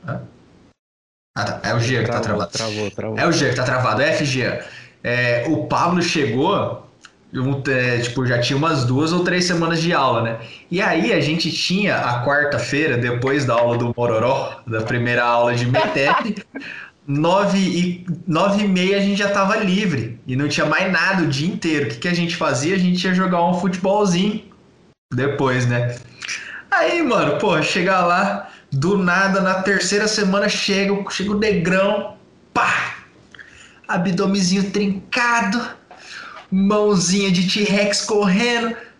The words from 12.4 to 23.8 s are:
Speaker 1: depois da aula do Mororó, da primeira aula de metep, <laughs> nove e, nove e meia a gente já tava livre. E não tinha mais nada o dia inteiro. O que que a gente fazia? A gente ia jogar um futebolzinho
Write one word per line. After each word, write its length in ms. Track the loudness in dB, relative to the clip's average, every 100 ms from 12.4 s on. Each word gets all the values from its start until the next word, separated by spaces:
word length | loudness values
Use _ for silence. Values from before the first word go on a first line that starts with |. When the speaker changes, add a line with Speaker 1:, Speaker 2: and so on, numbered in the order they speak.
| 2 -2 -2 0 0 0
Speaker 1:
depois 480 | -2 -2 0 0
da 80 | 2
aula 220 | 2 2 2
do 160 | -2
Mororó, 680 | 0 0 2 2 0 -4 -10 -6
da 140 | -4
primeira 420 | -2 -2 0 2
aula 320 | 2 4 2
de 120 | 2 2
metep, 760 | 2 0 0 2 2 0 -6 -10 -14 -14
<laughs> 320 | -16 -18 _ -4
nove 520 | 0 2 4 2 2
e, 480 | 2 2 0 -2 -6 -8 -2
nove 380 | 0 2 2
e 40 | 2
meia 280 | 2 2 2
a 40 |
gente 180 | 2 0
já 120 | 0
tava 260 | 2 2 2
livre. 640 | 2 2 0 -2 -4 -10 -6
E 80 |
não 140 | -2 -2
tinha 160 | 0 0
mais 240 | 0 0
nada 320 | 0 0 0
o 40 | 0
dia 180 | 0 -2
inteiro. 360 | -2 0 0 -2
O 20 |
que 60 | -4
que 100 | -4
a 60 |
gente 200 | -2 -2
fazia? 400 | -2 -2 0 0
A 40 | 0
gente 260 | 2 2 0
ia 60 |
jogar 300 | 0 2 2
um 80 | 2
futebolzinho 880 | 2 0 0